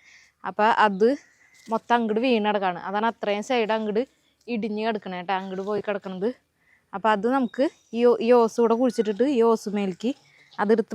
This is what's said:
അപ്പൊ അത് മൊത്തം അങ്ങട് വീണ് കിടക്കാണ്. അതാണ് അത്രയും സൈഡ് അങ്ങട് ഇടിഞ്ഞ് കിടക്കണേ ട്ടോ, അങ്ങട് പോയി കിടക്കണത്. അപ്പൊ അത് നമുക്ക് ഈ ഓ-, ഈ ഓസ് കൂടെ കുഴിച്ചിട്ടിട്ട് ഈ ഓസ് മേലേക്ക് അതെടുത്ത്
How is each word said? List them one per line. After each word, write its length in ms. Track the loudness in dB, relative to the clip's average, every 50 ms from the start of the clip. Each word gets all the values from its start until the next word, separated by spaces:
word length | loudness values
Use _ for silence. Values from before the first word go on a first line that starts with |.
| _ _ -20 -20 _ _ _ _ -12 -8
അപ്പൊ 160 | -2 2 2 2 4 4 2
അത് 220 | 2 2 2 2 2 2 0 -4 _ _ _ _ _ _ _ -8 -6 -6
മൊത്തം 220 | -4 -2 0 0
അങ്ങട് 240 | 0 0 0 -2 0 0
വീണ് 220 | 2 2 2 2 0
കിടക്കാണ്. 300 | 0 0 0 -2 -4 -4 -6
അതാണ് 200 | -6 -4 -2 -2 -2
അത്രയും 320 | -4 _ -4 -4 -4 -4 -4 -2
സൈഡ് 240 | -2 -2 0 0 -2
അങ്ങട് 240 | -2 -2 -2 -2 -2 -4 -4 _ _ _ _ _ _ _ -8 -6
ഇടിഞ്ഞ് 280 | -6 -4 -4 -4 -4 -4
കിടക്കണേ 320 | -4 -4 -4 -6 -10 -10 -8 -4
ട്ടോ, 60 | -4 -4 -4
അങ്ങട് 220 | -4 -6 -8 -8 -6 -4
പോയി 140 | -4 -4 -4 -4
കിടക്കണത്. 400 | -6 -6 -8 -10 -8 -4 -4 -4 -4 -6 _ _ _ _ _ _ _ _ _ _ -8
അപ്പൊ 120 | -4 0 0 0
അത് 120 | 0 0 0 0
നമുക്ക് 300 | 0 0 -2 -2 -2 -2 -2 -2 _ _ _ -2 2
ഈ 20 | 4 4
ഓ-, 80 | 4 4 4
ഈ 20 | 4 6 6
ഓസ് 180 | 4 4 2 0 0
കൂടെ 120 | 2 2 2
കുഴിച്ചിട്ടിട്ട് 460 | 0 0 0 0 -2 -2 -2 0 0 2 2
ഈ 20 | 4 4 4
ഓസ് 180 | 2 2 0 -4 -4
മേലേക്ക് 340 | -4 -4 -4 -4 -4 -4 -4 -4 -6 _ _ _ _ _ _ -8 -2 0
അതെടുത്ത് 320 | 2 2 2 2 0 0